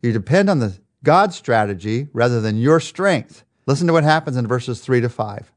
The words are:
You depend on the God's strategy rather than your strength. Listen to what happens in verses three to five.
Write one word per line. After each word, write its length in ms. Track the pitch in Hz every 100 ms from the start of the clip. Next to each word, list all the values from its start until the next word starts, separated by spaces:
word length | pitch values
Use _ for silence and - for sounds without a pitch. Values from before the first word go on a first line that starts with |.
You 100 | 120
depend 360 | 110 98 170 202
on 120 | 170
the 180 | 113 92 _ _
God's 320 | - 165 208
strategy 720 | 175 - 113 107 95 104 113 147
rather 280 | - 120 120
than 180 | 110 107
your 200 | 127 160
strength. 640 | 160 - 196 160 - - _ _ -
Listen 220 | 143 170
to 40 |
what 120 | 165
happens 320 | 151 156 156 127
in 100 | 117
verses 340 | 123 120 117
three 200 | - 123
to 80 | 117
five. 420 | - 110 104 -